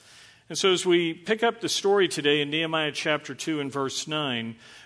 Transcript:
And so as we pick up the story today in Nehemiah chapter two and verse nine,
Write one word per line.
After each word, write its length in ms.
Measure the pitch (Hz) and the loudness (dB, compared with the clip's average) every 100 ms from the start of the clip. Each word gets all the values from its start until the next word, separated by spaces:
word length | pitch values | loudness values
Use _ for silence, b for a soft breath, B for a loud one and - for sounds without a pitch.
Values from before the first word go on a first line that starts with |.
| B B B B - | B B B B -12
And 80 | 160 | -2
so 160 | 190 | 2
as 140 | 175 180 | 2 4
we 260 | 175 165 | 4 2
pick 300 | 165 - 220 | -2 -2 2
up 180 | 233 226 | 2 0
the 80 | 156 | -2
story 400 | - 196 202 180 | 0 2 4 2
today 320 | - 143 147 | 2 2 2
in 120 | 143 | 2
Nehemiah 400 | 151 165 160 151 | -2 0 0 -2
chapter 420 | - 160 147 147 | -2 -2 -2 -2
two 260 | 131 - 156 | -8 -4 -4
and 120 | 139 | -4
verse 360 | 139 135 - - | -4 -4 -4 -6
nine, 500 | 151 143 120 113 117 B B | -4 -2 -4 -6 -10 B B